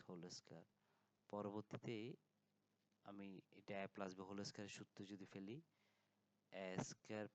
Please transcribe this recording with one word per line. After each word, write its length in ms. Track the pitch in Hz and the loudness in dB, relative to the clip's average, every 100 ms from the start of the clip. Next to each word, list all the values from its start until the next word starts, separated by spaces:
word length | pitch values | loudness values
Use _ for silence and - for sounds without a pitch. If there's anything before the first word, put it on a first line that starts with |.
| - | -6
whole 200 | 87 87 - | -4 -4 -6
square। 280 | - 82 - _ _ - _ _ - | -8 -12 -12 _ _ -20 _ _ 0
পরবর্তীতে 640 | 104 101 104 104 - - 110 117 175 _ _ _ _ _ _ _ _ - | 4 4 2 0 0 2 2 2 -2 _ _ _ _ _ _ _ _ -8
আমি 180 | 101 98 95 - 95 | -4 -2 -4 -8 -12
এটা 140 | - 98 | 0 2
a 40 | 98 - | 2 2
plus 160 | 95 92 | 0 0
b 20 | 95 | 0
whole 160 | 101 98 | 0 0
square 200 | - 101 | -2 -4
এর 60 | - | -4
সূত্র 220 | 107 - 98 | -8 -6 -4
যদি 140 | 101 95 | -4 -4
ফেলি, 240 | 101 98 139 - _ - _ _ _ _ _ _ 92 95 | -2 -2 -4 -6 _ -20 _ _ _ _ _ _ 0 2
এ 20 | 95 - | 4 2
স্কয়ার 360 | - - 107 104 | -2 -2 0 0